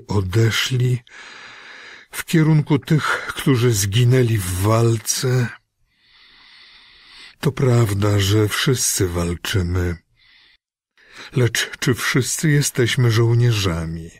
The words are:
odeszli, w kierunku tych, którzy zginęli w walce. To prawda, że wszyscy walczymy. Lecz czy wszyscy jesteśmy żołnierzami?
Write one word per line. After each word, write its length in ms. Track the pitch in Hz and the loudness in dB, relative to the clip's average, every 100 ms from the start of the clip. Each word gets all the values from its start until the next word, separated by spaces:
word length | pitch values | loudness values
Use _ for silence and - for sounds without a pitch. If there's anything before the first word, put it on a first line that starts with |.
| - | -2
odeszli, 920 | 98 92 107 113 104 - 127 123 123 - - - - - - - - - - - | -4 -2 0 0 0 -4 -2 -2 -2 -6 -20 -20 -20 -20 -20 -20 -20 -20 -20 -16
w 140 | - - | -14 -2
kierunku 540 | 165 156 156 - 147 | 2 4 2 2 -2
tych, 240 | - 156 - - - | 2 0 2 -2 -4
którzy 460 | - - 127 123 | -4 0 2 2
zginęli 640 | 107 101 104 120 131 120 110 | 0 0 2 4 4 2 0
w 240 | 92 92 | -2 -2
walce. 840 | 101 113 117 113 - - 131 127 117 - _ _ _ _ _ _ - - - - - - - - - - - - | 0 2 2 0 -2 -4 0 0 -2 -6 _ _ _ _ _ _ -20 -20 -20 -20 -20 -20 -20 -20 -20 -20 -20 -6
To 120 | - | -4
prawda, 680 | - 131 120 113 98 104 104 | 0 2 4 2 0 0 2
że 280 | 95 107 104 | 2 2 2
wszyscy 600 | - - 123 - - 95 | 0 0 0 -2 -2 -2
walczymy. 920 | 85 87 85 - 101 87 92 87 85 _ _ _ _ _ _ _ _ _ _ _ - - - | -2 -4 -6 -4 -4 -2 -2 -2 -6 _ _ _ _ _ _ _ _ _ _ _ -20 -8 -2
Lecz 360 | 120 - - - | 0 0 -6 -4
czy 140 | - | -2
wszyscy 560 | 120 - 143 120 - 160 | -2 0 -2 -2 -2 0
jesteśmy 600 | 147 139 - 120 - 120 | 2 0 0 0 2 2
żołnierzami? 1000 | 110 117 117 120 107 98 82 82 82 82 - | 2 2 4 2 2 -2 -4 -6 -8 -12 -18